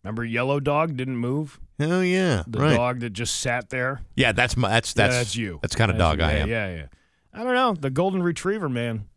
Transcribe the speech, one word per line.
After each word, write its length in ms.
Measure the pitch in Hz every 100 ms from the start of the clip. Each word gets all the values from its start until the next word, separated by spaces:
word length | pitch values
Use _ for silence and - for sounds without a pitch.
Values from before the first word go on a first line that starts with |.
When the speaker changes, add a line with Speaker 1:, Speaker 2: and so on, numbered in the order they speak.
Speaker 1:
Remember 220 | 98 110 117
Yellow 340 | 117 131 143
Dog 380 | 139 147 165 131
didn't 200 | 131 123
move? 420 | 120 143 147 - - -
Speaker 2:
Oh, 220 | 151 180
yeah, 420 | 185 185 185 110 85
Speaker 1:
The 120 | 131
Speaker 2:
right. 160 | 147 120
Speaker 1:
dog 240 | 123 127
that 120 | 117
just 280 | 95 - -
sat 300 | 127 120 -
there? 320 | 127 127 135 - -
Speaker 2:
Yeah, 160 | 123
that's 220 | 110 123 -
my, 120 | 110
that's, 240 | 113 - -
Speaker 1:
Yeah, 80 | 107
Speaker 2:
that's, 80 | 123
Speaker 1:
that's 180 | 117 117
you. 240 | 104 80
Speaker 2:
that's 140 | - -
kinda 180 | 113
Speaker 1:
That's 60 | 92
Speaker 2:
dog 200 | 85 78
Speaker 1:
you. 60 | 80
Speaker 2:
I 60 |
Speaker 1:
Yeah, 40 | 76
Speaker 2:
am. 60 | 76
Speaker 1:
yeah, 260 | 113 98 85
yeah. 100 | 69 - _ _ _
I 100 | -
don't 100 | 247 247
know. 180 | 254
The 160 | 180 139
golden 320 | 131 185 190
retriever, 460 | 175 156 185 214 160
man. 360 | 120 120 113 101